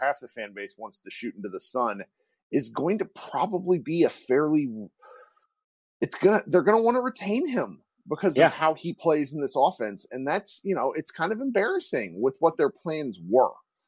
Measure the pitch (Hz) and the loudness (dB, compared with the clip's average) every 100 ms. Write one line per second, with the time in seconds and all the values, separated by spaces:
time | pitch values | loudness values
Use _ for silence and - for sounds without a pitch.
0 | 135 143 127 - 104 101 101 - 107 - | -2 -2 -8 -14 -12 -12 -14 -14 -18 -18
1 | 98 - 120 98 101 90 - 127 120 101 | -18 -10 -10 -8 -8 -10 -6 -4 -2 -4
2 | - _ _ _ _ 143 113 113 151 208 | -12 _ _ _ _ -4 -2 -4 -2 -2
3 | 190 - - 135 - 185 180 180 127 165 | -4 -12 -8 -4 -2 -2 0 0 0 2
4 | 143 - - 127 151 151 139 110 101 _ | 2 0 0 2 4 2 0 -4 -12 _
5 | - - - _ _ _ _ _ _ - | -20 -20 -20 _ _ _ _ _ _ -8
6 | - - 185 208 - 175 190 226 226 247 | -6 2 4 4 4 2 6 4 4 2
7 | 247 - 190 226 320 233 117 80 _ _ | 0 -4 -2 -2 0 -2 -4 -6 _ _
8 | - 151 196 135 156 - 160 156 170 - | -8 0 2 6 6 6 0 0 -4 -2
9 | 170 151 139 151 139 143 143 185 110 98 | 2 2 0 -4 -4 2 2 2 -6 -8
10 | - 127 135 180 - - 196 170 131 156 | -12 -8 -4 -4 -6 -8 -4 -2 -2 -4
11 | - - 165 220 269 233 214 381 - 139 | -8 -6 -4 -4 -2 0 0 -2 -4 -4
12 | 101 87 127 - 165 165 143 - 170 156 | -6 -2 -2 2 0 2 0 -2 -8 -6
13 | 139 90 85 117 107 - _ _ | -6 -8 0 4 4 0 _ _